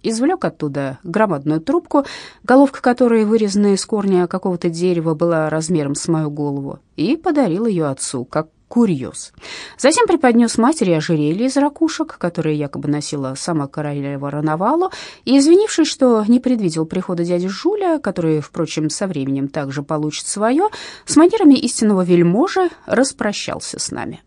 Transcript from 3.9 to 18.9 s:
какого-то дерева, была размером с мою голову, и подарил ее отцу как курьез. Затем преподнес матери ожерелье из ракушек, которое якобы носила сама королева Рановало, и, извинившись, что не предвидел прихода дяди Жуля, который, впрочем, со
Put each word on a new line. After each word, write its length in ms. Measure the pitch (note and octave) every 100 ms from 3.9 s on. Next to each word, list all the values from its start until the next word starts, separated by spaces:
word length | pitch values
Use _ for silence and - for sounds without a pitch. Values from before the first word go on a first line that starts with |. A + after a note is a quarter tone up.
| G#3+ G3 F3+ E3+
какого-то 440 | F#3 F#3+ F3 F3
дерева, 440 | E3 F3+ E3+ D#3+
была 360 | D3+ E3+ E3 D#3
размером 440 | D#3 D#3+ E3+ C#3
с 140 | D3 -
мою 220 | D#3+ D3+
голову, 480 | D3 D3 C#3 C#3 - _ -
и 200 | E3+ D#4+
подарил 500 | F#4 D4+ A3+ E3+ A#3
ее 220 | F3+ D3
отцу 360 | C3+ - B2+
как 240 | A#2+ D3+ D#3+ _ _
курьез. 680 | A#3+ A3+ D3 A2 - - - - - - -
Затем 300 | C4 A4 A4+
преподнес 500 | E4+ B3+ A#3 A#3 -
матери 360 | A#3 D#4+ G3
ожерелье 560 | D#3+ D3+ D#3+ D3 F3+ B3+
из 80 | C#4
ракушек, 580 | C#4+ C#4 D#4+ - D4+ -
которое 380 | F3 E3+ D#3
якобы 340 | D3+ C#3+ C#3+ C#3+
носила 460 | D3 D3 D3 C3 C3
сама 300 | - D#3+ C#3
королева 640 | D#3 D3 C#3+ C#3 C#3 C#3+
Рановало, 600 | D3 D#3 D#3+ G#3 D#4+ F#4 - - - -
и, 100 | C4+
извинившись, 520 | C#4 F4+ G#4+ - D4+
что 360 | - B3+ A3 G#3+
не 140 | B3
предвидел 460 | B3+ B3 F#3 D#3+ D#3+
прихода 360 | F#3 F#3 F3
дяди 260 | F3 F3 F#3
Жуля, 500 | F#3+ E4+ G#4+ F#4 D#4
который, 420 | G#3 F3+ E3 D3+
впрочем, 480 | C#3+ - D#3 -
со 180 | D3+